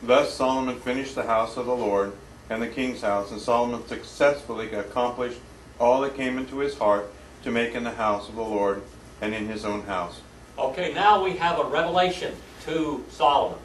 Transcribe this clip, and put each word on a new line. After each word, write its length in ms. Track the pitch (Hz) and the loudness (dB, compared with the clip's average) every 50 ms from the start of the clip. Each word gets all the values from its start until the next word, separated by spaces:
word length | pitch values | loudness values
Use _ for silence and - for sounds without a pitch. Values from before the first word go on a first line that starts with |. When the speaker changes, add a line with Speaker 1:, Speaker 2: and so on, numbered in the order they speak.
Speaker 1:
Thus 320 | - 117 123 139 143 - - | 4 6 6 6 6 4 0
Solomon 460 | - 135 131 131 131 131 127 123 120 | 0 2 2 2 2 0 -2 -4 -4
finished 360 | - 127 123 131 135 135 - | -4 -4 -2 -2 -2 -6 -4
the 80 | 131 117 | -4 0
house 340 | 113 113 110 113 117 - 127 | 2 2 2 2 0 -2 -6
of 80 | 123 | -2
the 100 | 120 123 | -2 0
Lord 380 | 123 117 104 101 101 98 98 98 - - - - - - - | 0 0 2 2 2 2 0 -2 -10 -16 -20 -20 -20 -10 -8
and 120 | 113 110 | -4 -4
the 60 | 117 113 | -4 -4
king's 340 | - - 127 127 123 - | -4 -4 -4 -4 -4 -2
house, 300 | - 107 101 101 101 - | -2 0 0 0 -2 -4
and 80 | 113 104 | -8 -8
Solomon 460 | - - 120 117 120 120 120 113 - - | 0 2 4 4 4 2 -2 -6 -6 -8
successfully 840 | 123 110 - - - - 147 143 143 143 - - 117 110 110 107 110 | -10 -10 -10 -14 -2 4 4 4 4 2 -4 -8 -8 -8 -6 -6 -6
accomplished 680 | 104 101 - - 127 123 123 123 127 123 120 120 120 - - - - - - - - | -6 -6 -4 -2 0 0 0 0 -2 -4 -4 -6 -10 -14 -18 -20 -20 -20 -20 -4 2
all 220 | 120 120 127 135 | 4 4 6 4
that 140 | 135 139 135 | 2 -2 -2
came 220 | 139 135 127 127 127 | -4 -4 -2 -2 -4
into 220 | 131 131 139 135 | -6 -6 -4 -4
his 180 | 139 143 139 - | -4 -4 -2 0
heart 340 | 117 104 101 101 101 - - - - - - - - | 4 4 4 4 2 -4 -12 -16 -20 -20 -20 -10 -6
to 80 | 131 | -2
make 240 | 120 120 117 117 117 | 0 0 0 0 -2
in 80 | 123 117 | -4 -4
the 80 | 117 | -4
house 360 | 117 117 113 107 104 104 - - | -4 0 0 0 0 0 -2 -8
of 80 | 110 | -8
the 60 | 113 | -6
Lord 400 | 117 113 107 101 101 101 98 98 - - - - - - - - | -6 -2 0 0 2 2 0 -2 -4 -12 -18 -20 -20 -20 -12 -8
and 140 | 107 107 107 | -6 -4 -4
in 120 | 110 104 107 | -4 -4 -6
his 180 | 110 104 107 | -6 -6 -4
own 180 | 107 104 101 98 | -4 -4 -4 -4
house. 380 | 95 98 92 87 85 - - - - - - - - - - | -4 -4 -4 -4 -4 -8 -14 -18 -20 -20 -20 -20 -18 -6 -4
Speaker 2:
Okay, 360 | - - - - 180 - 143 | -2 -2 -2 -2 -4 -4 0
now 300 | 147 190 208 214 196 190 | 4 6 6 6 6 6
we 140 | 190 175 - | 2 0 0
have 220 | 175 180 170 156 | 0 0 2 2
a 40 | 143 | 0
revelation 680 | 135 135 160 165 170 170 180 180 180 175 - - 127 123 - - - - - - | 0 2 0 0 2 4 4 4 4 2 -2 -6 -6 -8 -10 -16 -18 -18 -14 -8
to 380 | - 156 165 156 151 143 127 - - | -4 -2 -2 0 0 -2 -6 -8 -12
Solomon. 500 | - - 156 147 143 - - - - - - | -4 2 4 4 6 4 2 0 -4 -8 -14